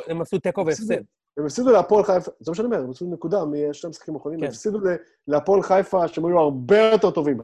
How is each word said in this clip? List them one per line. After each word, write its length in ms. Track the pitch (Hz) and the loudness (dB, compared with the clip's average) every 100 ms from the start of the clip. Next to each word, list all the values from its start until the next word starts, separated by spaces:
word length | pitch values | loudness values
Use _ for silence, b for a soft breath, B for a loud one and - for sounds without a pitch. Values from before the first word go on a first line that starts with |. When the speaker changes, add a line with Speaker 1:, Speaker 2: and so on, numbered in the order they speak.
| - | -2
Speaker 1:
הם 120 | 165 | -6
עשו 160 | 160 190 | -4 -4
תיקו 220 | 185 175 | -2 -2
Speaker 2:
הם 80 | 160 | -2
הפסידו, 200 | 147 220 | -2 -4
Speaker 1:
והפסד. 140 | - 104 _ _ - | -4 -6 _ _ -8
Speaker 2:
הם 80 | 147 | -6
הפסידו 240 | - 254 | 0 4
להפועל 320 | 214 175 208 | 4 4 2
חיפה, 260 | 196 185 190 - | 4 0 -2 -10
זה 100 | - | -8
מה 40 | |
שאני 120 | 170 240 | -4 -2
אומר, 120 | 202 | -4
הם 120 | 127 | -6
עשו 160 | 127 180 | -8 -10
נקודה 320 | 165 170 196 | -8 -4 -2
משני 440 | 156 147 147 143 127 | -2 -4 -4 -6 -12
המשחקים 260 | - - | -14 -12
האחרונים, 240 | 151 147 160 | -10 -10 -8
Speaker 1:
כן. 40 | |
Speaker 2:
הם 60 | 143 | -8
הפסידו 280 | 117 214 208 | -6 -6 -2
ל-, 160 | 190 170 b b - | -2 -4 b b -2
להפועל 360 | 147 165 196 | 0 2 2
חיפה, 460 | - 190 185 190 165 | 4 2 2 0 -2
שהם 180 | - 165 | -2 0
היו 120 | 175 | 2
הרבה 380 | 147 135 123 208 | 2 0 2 4
יותר 320 | 220 220 185 | 6 4 2
טובים, 300 | 175 147 120 | 0 -2 -2